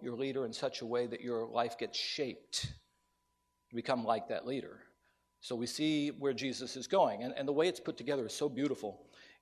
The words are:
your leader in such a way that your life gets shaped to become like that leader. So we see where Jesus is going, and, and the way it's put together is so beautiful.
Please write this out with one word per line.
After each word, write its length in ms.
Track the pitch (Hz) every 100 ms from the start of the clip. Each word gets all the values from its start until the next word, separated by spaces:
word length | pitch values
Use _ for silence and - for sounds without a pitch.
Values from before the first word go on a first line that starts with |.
your 140 | 127 120
leader 300 | 135 131 120
in 80 |
such 280 | 113 135 -
a 40 | 117
way 220 | 120 120
that 140 | 110
your 240 | 123 117 113
life 300 | 113 117 -
gets 220 | 110 -
shaped 680 | - - 135 110 - - - - _ _ _ _ _ _ _ _ _
to 60 | 117
become 300 | 117 127 110
like 240 | 113 -
that 180 | 110 120
leader. 320 | 135 - - - _ _ _ _ _
So 160 | - 120
we 120 | 120
see 420 | - 156 151 147
where 240 | - 139
Jesus 440 | 120 135 120 127 135
is 100 | 123
going, 360 | 196 151 104
and, 100 | 170
and 140 | - 139
the 60 |
way 140 | 143 170
it's 120 | 180
put 180 | - -
together 280 | 123 143 110
is 80 |
so 160 | - 147
beautiful. 520 | 127 143 127 107 95 - - - -